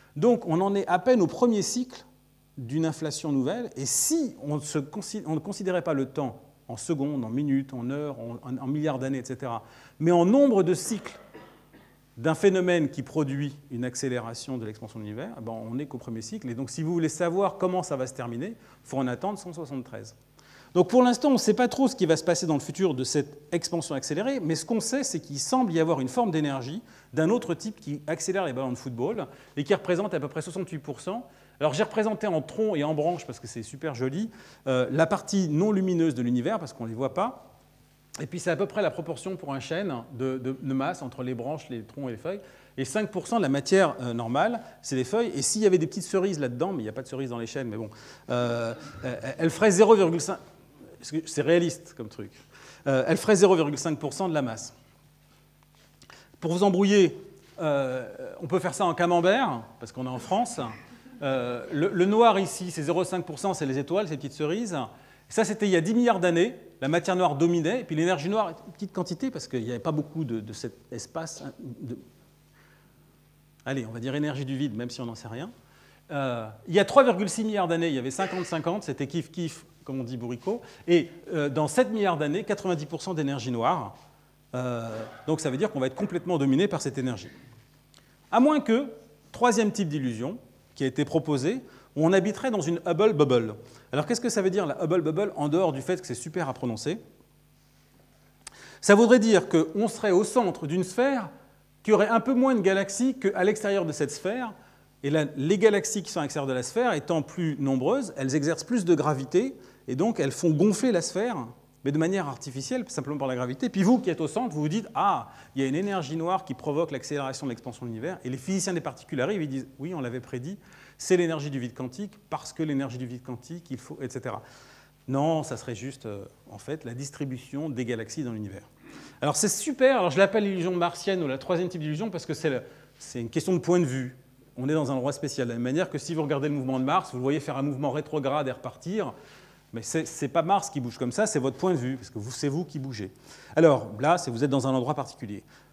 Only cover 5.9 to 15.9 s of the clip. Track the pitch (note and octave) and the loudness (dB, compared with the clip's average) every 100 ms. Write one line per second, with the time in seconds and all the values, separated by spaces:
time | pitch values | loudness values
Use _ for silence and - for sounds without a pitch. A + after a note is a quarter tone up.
5.9 | C#3 C3+ D3+ C3 - - _ - A2 - | 0 -2 -2 -4 -6 -18 _ -14 -10 -4
6.9 | D3+ C#3+ C#3 A2+ B2 D3 C3+ C#3 B2+ A#2+ | -2 0 -2 -2 -2 0 0 -2 -6 -6
7.9 | C#3+ D3 C3+ A#2 A#2 B2 B2+ C3+ D3+ D3+ | -4 -6 -8 -10 -12 -10 -6 -4 -2 0
8.9 | C3 C3 C3+ B2 B2 B2+ A2+ - - - | -2 -2 -4 -6 -8 -6 -8 -10 -20 -20
9.9 | - D#3+ F3 F3 C4+ C#4+ G3 E3+ F3+ - | 0 4 6 8 8 8 6 4 0 -2
10.9 | G#3+ - - - - - - _ - - | -6 -8 -18 -20 -20 -20 -20 _ -20 -20
11.9 | _ _ - D#3 D#3 G3+ F#3 F3+ F3 C#3+ | _ _ -4 -2 4 4 4 4 4 2
12.9 | - A#2 D#3+ C#3 C#3 C#3+ C#3+ - A#2+ B2 | -2 -4 -2 -2 -2 -4 -8 -10 -6 -6
13.9 | B2+ C3+ B2 A2+ A2+ - B2+ A2 G#2+ G#2 | -4 -4 -2 -4 -10 -8 -8 -8 -10 -14
14.9 | A2+ G#2 G#2+ F#3+ - A2+ A2+ A2+ B2 D3 | -12 -10 -8 -10 -10 -10 -10 -8 -8 -8